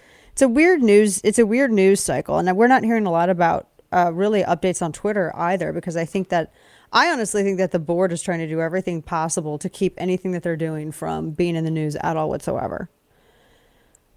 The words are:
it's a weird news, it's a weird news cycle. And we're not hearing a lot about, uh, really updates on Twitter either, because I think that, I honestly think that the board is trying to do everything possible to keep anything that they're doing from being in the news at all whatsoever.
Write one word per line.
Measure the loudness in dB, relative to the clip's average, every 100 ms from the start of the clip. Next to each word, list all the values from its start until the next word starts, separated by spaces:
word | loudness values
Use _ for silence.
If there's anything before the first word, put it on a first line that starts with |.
| _ _ _
it's | 2
a | 2
weird | 4 4 4
news, | 6 6 6 2
it's | 0 2
a | 2
weird | 2 2
news | 4 4 4
cycle. | 2 -4 -2 -2
And | 0 4
we're | 4
not | 4
hearing | 2 0 0
a |
lot | 0 2
about, | 2 2 0 -4 _ _
uh, | 0 2
really | 2 0 2
updates | 0 0 -2 -2
on | -4
Twitter | -4 -4 -2 -2
either, | -2 -2 -2 -4
because | -6 -6 -6
I |
think | -4 -4 -2
that, | -2 -2 _ _ _ _
I | 2 2
honestly | 0 -2 -2
think | -2 0
that | 0
the | -2
board | -2 0 0
is | -2
trying | -4 -4
to | -4
do | -4
everything | -4 -4 -4 -6
possible | -6 -4 -4 -4 -6 -6
to | -8
keep | -4 -4 -2
anything | -4 -2 -2
that | -4
they're | -4 -4
doing | -4 -6 -10
from | -8 -8 -6 -6
being | -2 -2 -2
in |
the | -2
news | -2 -4 -4
at | -4 -2
all | -2
whatsoever. | -4 -4 -4 -4 -6 -10 _ _ _ _ _ _ _ _ _ _ _ _